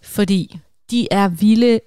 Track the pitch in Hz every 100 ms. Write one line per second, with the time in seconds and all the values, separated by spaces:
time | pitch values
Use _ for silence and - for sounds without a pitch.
0 | - - 202 196 - 165 _ _ _ 240
1 | 214 196 202 165 208 220 240 226